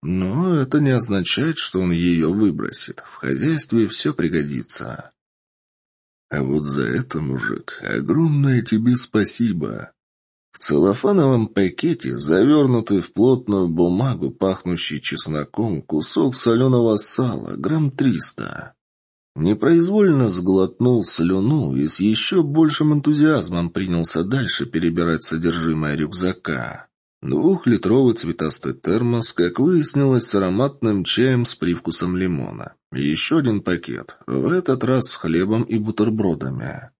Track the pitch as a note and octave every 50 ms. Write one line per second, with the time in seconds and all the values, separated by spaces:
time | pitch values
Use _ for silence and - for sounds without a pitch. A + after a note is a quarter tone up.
0 | - D2 F2+ F#2 F#2 F#2 G2+ C#3+ F3 F#3 F3 D3+ C3+ B2+ - D3+ D3 C#3 C3 B2
1 | A2+ A#2 G#2 G2 F2+ - - - B2+ D#3+ D#3+ - - - - F#2+ F#2 F2+ E2+ E2+
2 | E2+ F2 F2 E2 D#2+ D#2 F2+ G#2 G#2+ G2+ D#2+ C#2+ - - - - - - - -
3 | - - - - - C2+ C2+ C2+ F2+ D3 D#3+ D3+ - - - A#2 A2 G2+ - -
4 | - D3 D3+ - - D#2+ E2 E2 D2 D2 C#2+ B1 A1+ _ - - - - B1 -
5 | - - _ _ _ _ _ _ _ _ _ _ _ _ _ _ _ _ _ _
6 | _ _ _ _ _ _ - D2 C2+ C2 C#2 D2+ D2 C#2+ C#2 C#2+ B1+ A1+ B1 F2+
7 | B2+ B2+ - D#2+ D#2 C#2 C2 C2 A#1 - - - - - - - - G1+ G1+ A1
8 | C#2 D#2 F2 D3 E3 E3 D3+ C#3+ C#3+ C#3 C3 B2 G#2+ - - A2 A2 B2 B2 B2
9 | - - _ G#2+ G2+ - - - A#2 A#2 G2 E2+ D2 A1 G#1+ G#1+ G1+ - _ _
10 | _ _ _ _ _ _ _ _ _ _ _ - - - D2+ C#2+ D#2 G2 G2+ A#2
11 | - A#3 G#3 F#3+ D3+ C3+ C3 A#2+ A2 G2+ - - G2 F#2 - - - E3 E3+ -
12 | - C2 B1 B1 C#2+ C#2+ D#2+ F#2 G#2 C3+ D3+ D3+ C#3+ C3 B2 A#2 G#2+ - G2+ F#2+
13 | F2 - _ - G#2 B2+ C3 B2 B2+ G#2 G#2 G2 F#2 F2 E2 E2 F2 F2 F2+ F#2
14 | B2 C3+ B2 E2+ D2 C2+ - - - F#2+ F#2+ F#2 - F2 F2+ E2 - - D#2 C#2+
15 | - - - D2+ - - D#2 D2+ C#2+ - _ - A2 A#2 F#2+ D2 - _ D#2+ D2+
16 | - - - - - C#3 B2+ - - A#2+ A2+ A#2 B2+ C3 B2+ B2 A#2 A2+ A2 G#2
17 | - - - - C3 B2 G#2+ C#2+ G1+ G1+ - - - - D#3 D#3+ D#3 C#3+ C3 -
18 | D3+ C3+ G#2+ D2+ - - - - - G1+ - - - - _ _ _ _ _ _
19 | _ _ _ _ _ _ _ C#2+ D#2 F2 G#2+ G#2+ - C#3 E3+ E3+ E3+ F3 G3 G#3+
20 | G#3 F#3+ D#3 C#3 B2+ A2 F#2 F2+ F2+ F#2 F#2+ F#2+ F#2 F2+ - _ A#2 B2 B2 A#2
21 | G2+ - - - E2 E2+ F#2+ F#2+ G2 A2+ D3+ D#3 A#2+ D2+ C2 B1+ D2 D#2 - -
22 | F#2 G#2 A2 A2 - - - F#3+ E3 C#3+ C#3+ D#3 E3 D3+ C#3+ - D#3 D3+ D3+ D3
23 | C#3 D3 D3+ D3 D3 D#3 D#3 C3 F2 E2+ F2+ F2 E2+ E2+ - E2+ G2 F#2 F2 E2+
24 | E2 E2 - D#2 E2+ F#2+ A#2 C3+ B2 F#2 - - - C2+ - E2 E2+ E2+ E2 E2+
25 | E2+ E2+ E2 D#2 - - E2+ E2 E2 F2 E2 E2+ E2 E2 D#2+ D#2 D#2 D2 D2 D#2
26 | D#2 D2 - F2 F#2 F2+ F#2 - _ - D#2+ B1+ A#1+ A#1 - - - _ _ _
27 | _ _ _ _ - C2+ C2 D2+ G#2 E3+ G3 E3+ - B2+ A#2 G2 - F#2 G#2+ C3
28 | C3+ B2 A2 - - E2 E2 - D#2+ D#2 - - - C#2 B1+ - _ - F2 A2+
29 | B2 A#2+ A#2+ A#2 A2 - - - F2 F2 - - C3 D#3+ F#3 E3+ D3 C#3 - C#3+
30 | C#3 C3+ C3 B2 A#2 - - G2+ G2 F#2 F2+ G2+ B2+ C#3+ C#3 - - A2+ G#2 G2
31 | F2+ - - - A#2+ C3 C3 B2 A#2+ A#2+ - - - F#2 F2 E2+ - - E2 -
32 | - F2+ F2+ F2+ F#2+ F#2 F2 C#2+ A#1+ G1+ G1+ A1 - - - _ _ _ - B1+
33 | C#2 C#2+ D#2+ - - - D#3 E3 C#3+ B2+ A2 G2+ - - F2+ E2+ - - A#1 -
34 | - - - _ - - A#1+ C2+ C2 G#2 E3 F#3 F3 - C3 B2+ - A#2 C3 C3
35 | B2 - - - - E2+ D#2+ E2 F#2 G2 G#2+ A2+ A#2 - A2 A2+ G#2+ A2 G#2 -
36 | G#2+ A#2 A2+ A2 G#2+ F#2+ E2 D2 C#2+ C2 C2+ B1 A1+ C2 - - - - _ _